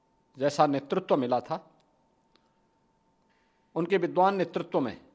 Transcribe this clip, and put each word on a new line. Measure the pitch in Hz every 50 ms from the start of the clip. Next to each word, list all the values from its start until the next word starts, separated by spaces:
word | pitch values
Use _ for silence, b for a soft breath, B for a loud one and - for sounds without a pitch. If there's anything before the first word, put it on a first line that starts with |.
| _ _ _ _ _ _ _
जैसा | 131 131 143 - - 151
नेतृत्व | 147 139 135 - - 196 185 185 - 196
मिला | 147 127 123 123 117
था। | - - 160 190 - - _ _ _ _ _ _ _ _ _ _ _ _ _ _ _ _ _ _ _ _ _ _ _ _ _ _ _ _ _ _ _ _ _ _ _ _ _ _ _ _ -
उनके | 160 170 170 196 185
विद्वान | 175 156 139 175 185 196 202
नेतृत्व | 190 170 165 - 185 165 - - 165
में | 135 110 92 - - -